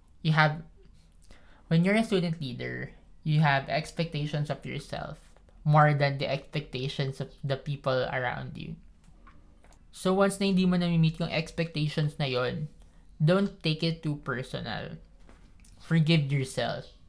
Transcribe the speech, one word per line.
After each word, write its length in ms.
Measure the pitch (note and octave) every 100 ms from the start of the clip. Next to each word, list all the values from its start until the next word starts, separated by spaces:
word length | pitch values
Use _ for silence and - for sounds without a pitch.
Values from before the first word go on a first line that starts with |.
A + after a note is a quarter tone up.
| _ -
you 100 | D#3+
have, 300 | D#3 D#3 D3+ - - - - _ - - - - - -
when 160 | E3
you're 100 | F3+
a 100 | G#3+
student 360 | A3+ F#3 F3 D#3+
leader, 500 | C3+ B2 B2 B2 C3+ - - -
you 180 | D#3 D3+
have 280 | D3+ C#3 C#3
expectations 840 | B2 D#3+ - E3 D3 D3 D3+ D3
of 140 | C#3+ C3
yourself 520 | C3+ - - - - - - - -
more 300 | D3+ D3+ D3+
than 240 | C#3+ C#3+ C#3
the 100 | C3+
expectations 920 | C#3 - D3+ D3 B2 C3+ - C3+ -
of 120 | C3+ -
the 120 | C3+ C3+
people 520 | - C#3+ C3+ C3 -
around 440 | C3 B2 - B2+ -
you. 200 | - - - - - - - - - - - - -
So 200 | - F#3
once 280 | F#3+ G3 G3
na 100 | G3
hindi 160 | F#3 F#3
mo 100 | F3+
na-meet 440 | F3 E3+ D#3+ E3
yung 100 | E3+
expectations 880 | D3+ D#3+ - E3 D3+ D3 D#3+ D3 -
na 80 | C#3
yon, 420 | B2 B2 - D3+ - - - - -
don't 400 | D#3 F#3+ G3 -
take 220 | D#3+ D#3 E3
it 160 | E3
too 160 | D3+ D3 C3+
personal. 720 | A#2+ B2+ C3+ A#2 - - D#3 - - - - - - - -
Forgive 540 | - E3 D3+ D#3+ C#3
yourself. 580 | C#3+ B2+ - A#2 - - -